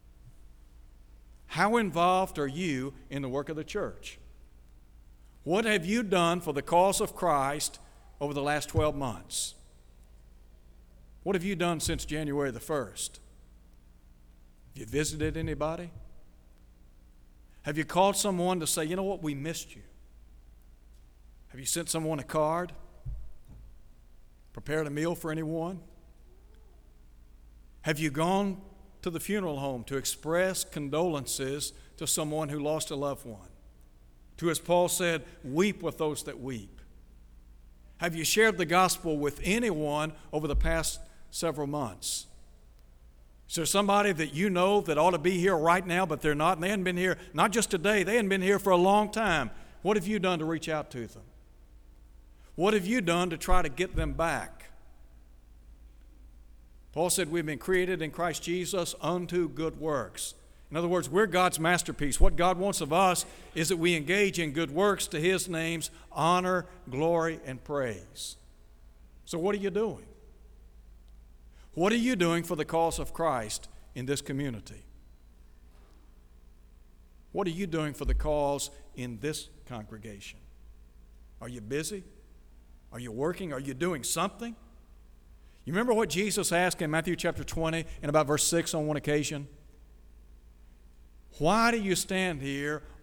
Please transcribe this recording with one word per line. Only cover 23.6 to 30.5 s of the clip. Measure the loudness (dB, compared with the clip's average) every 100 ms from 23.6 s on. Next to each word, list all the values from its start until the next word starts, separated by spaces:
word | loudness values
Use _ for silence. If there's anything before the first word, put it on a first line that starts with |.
| -18 -20 -20 -20 -20 -20 -20 -20 -18
Prepared | -12 -6 -4 -2
a |
meal | -2 -2
for | -2 -4
anyone? | -4 -4 -4 -6 -8 -14 -20 -20 -20 -20 -20 -20 -20 -20 -20 -20 -20 -20 -20 -20 -20 -20 -20 -20 -6
Have | -4 -2
you | -2
gone | 0 2 2 0 -4 -10 -20 -20 -10
to | -8
the | -6
funeral | -4 -2 -2 -2
home | -4 -4
to | -4 -4
express | -4 -4 0 2 2